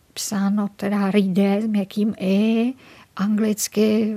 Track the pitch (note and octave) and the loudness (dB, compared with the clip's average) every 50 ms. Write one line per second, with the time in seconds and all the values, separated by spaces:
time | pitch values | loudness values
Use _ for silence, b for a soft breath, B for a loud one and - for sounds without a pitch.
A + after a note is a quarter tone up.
0 | _ _ - - - - G#3 G3 G3 G3 G3+ G#3 G3+ G3+ - - G3+ G3+ G#3 G3+ | _ _ -14 -10 -8 -6 -4 -2 0 0 0 0 -2 -4 -6 -6 -4 -2 -2 0
1 | G3 F#3+ G3 G#3 F#3+ F#3+ F3 G3 G3 G3 G3 G3+ A3 A3 G#3 G3+ F#3+ F#3+ - G#3 | 0 2 2 2 2 2 2 2 2 2 2 0 -2 -2 -2 -2 -2 -2 -2 -2
2 | G#3 A3 - - F#3 F#3+ G3 G3+ G#3+ A3 A3+ A3+ A#3 B3+ C4+ B B B B B | -2 -2 -2 -2 -2 0 2 2 2 2 2 2 0 -2 -4 B B B B B
3 | B B - - F#3+ G#3 G#3+ G#3 A3 G#3+ G#3 - - - - G3+ A3 G#3+ G#3+ A3+ | B B -6 -4 -2 0 0 0 0 0 -2 -4 -6 -4 0 2 2 2 2 2
4 | G#3+ G#3+ G#3+ | 0 -2 -4